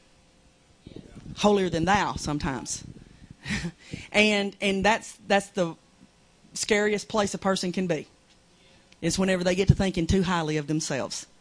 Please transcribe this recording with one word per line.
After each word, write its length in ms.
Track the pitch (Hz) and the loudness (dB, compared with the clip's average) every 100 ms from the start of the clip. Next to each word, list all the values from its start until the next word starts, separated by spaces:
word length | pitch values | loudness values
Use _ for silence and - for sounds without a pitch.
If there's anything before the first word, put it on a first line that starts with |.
| _ _ _ _ _ _ _ _ - - - - - - | _ _ _ _ _ _ _ _ -20 -20 -20 -20 -16 0
holier 320 | 208 202 185 | 4 4 2
than 160 | 160 | 0
thou 300 | 165 202 151 | 2 4 2
sometimes. 720 | 143 165 147 156 123 - - - - - - - - | -2 -4 -4 -4 -4 -8 -10 -12 -20 -20 -20 -20 -14
<laughs> 280 | - 208 170 - - - - | -6 -4 -4 -10 -14 -16 -2
And, 420 | 208 214 208 202 - | 2 4 2 -2 -2
and 240 | 196 196 | -2 2
that's, 340 | 196 220 - - - | 2 2 -2 -16 0
that's 220 | 202 - | 0 0
the 260 | 196 170 160 _ _ - _ _ _ - | -2 -4 -4 _ _ -20 _ _ _ -14
scariest 540 | - - 208 208 202 - | -8 0 2 2 0 -2
place 260 | 220 175 | -2 0
a 40 | - | 0
person 340 | 196 185 185 | 0 0 -2
can 140 | 190 185 | -2 -2
be, 200 | 151 - _ _ _ _ _ - - _ - | -2 -4 _ _ _ _ _ -20 -20 _ -6
is 180 | 170 185 | -2 0
whenever 240 | 190 185 | 2 2
they 120 | 180 | 2
get 140 | 185 196 | 4 4
to 60 | |
thinking 320 | - 190 180 165 | 4 0 0 0
too 160 | 190 | 0
highly 360 | 180 170 156 151 | 2 0 0 -2
of 80 | 147 | -2
themselves, 600 | 156 156 139 107 - - _ | -4 -2 -4 -4 -8 -14 _